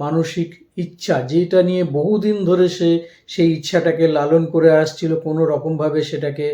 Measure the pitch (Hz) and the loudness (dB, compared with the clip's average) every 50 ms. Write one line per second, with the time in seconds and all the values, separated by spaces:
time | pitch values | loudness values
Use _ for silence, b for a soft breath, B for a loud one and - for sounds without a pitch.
0 | 143 147 156 165 160 160 - 180 165 160 - - _ _ - - 175 - - - | -6 -4 -2 -2 -2 -2 -4 -6 -6 -6 -8 -18 _ _ -10 -10 -10 -10 -10 -8
1 | - - 165 131 123 127 151 170 175 170 190 185 180 180 185 180 180 151 139 147 | -4 -2 -2 -2 -2 -2 0 0 0 2 2 2 2 2 2 -2 -2 -2 -2 -2
2 | 151 196 214 202 185 214 214 202 190 170 185 180 185 175 180 - 175 170 170 170 | 0 0 0 0 0 0 -2 0 0 2 2 2 2 2 0 0 0 2 2 0
3 | 170 B B B B B - - 170 165 160 156 - - - 170 160 170 160 165 | -2 B B B B B -2 0 2 2 2 0 -2 -2 -2 0 0 0 0 2
4 | 165 160 151 147 139 143 156 165 165 156 175 165 160 165 156 156 156 156 - - | 2 2 2 2 2 2 2 2 2 2 0 4 4 6 6 4 2 0 -2 -4
5 | 170 160 160 160 - 160 156 160 165 156 151 131 139 160 160 147 151 151 147 151 | -4 -2 -2 -2 -4 -4 -2 0 0 0 0 -2 -4 -4 -4 -2 -2 -2 -2 -2
6 | 147 - 160 139 131 143 139 151 147 147 | -4 -4 -4 -6 -6 -6 -6 -4 -6 -6